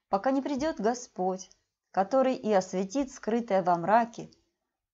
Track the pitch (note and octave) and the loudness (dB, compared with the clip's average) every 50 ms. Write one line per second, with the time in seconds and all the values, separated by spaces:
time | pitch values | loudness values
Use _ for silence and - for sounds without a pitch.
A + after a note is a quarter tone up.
0 | _ _ G3 G3 - C4 C4 C#4 C4+ D4 D4 B3 D4+ D#4+ D#4+ A#3+ F#3+ A3+ B3 A#3+ | _ _ -2 0 0 0 0 0 -2 -2 -4 -2 -2 -2 -2 0 0 -2 -2 -2
1 | - - _ F#3 F#3 F#3+ F#3 F#3+ - - _ _ _ _ _ _ _ _ - F#3 | -8 -10 _ -4 -2 -2 -2 -4 -8 -16 _ _ _ _ _ _ _ _ -2 -2
2 | G3 G3 C4+ C4+ B3+ C4 B3 - - G#3+ G#3 F#3 F#3 - F#3+ F3+ G3+ G3 - C#4 | 0 2 2 2 2 2 0 0 0 2 2 2 2 0 -2 -4 -4 -2 -2 -4
3 | C#4 C4+ - - - A3 A#3 A#3+ A#3 - G3 F#3+ E3+ F3+ F3 E3+ E3 F#3+ G#3+ A#3+ | -4 -4 -8 -10 -4 -2 -2 -2 0 0 0 2 2 2 2 2 2 4 4 4
4 | A#3 A#3 - E3+ D#3+ - - _ _ _ _ _ _ _ _ _ _ _ | 4 0 -6 -12 -16 -16 -20 _ _ _ _ _ _ _ _ _ _ _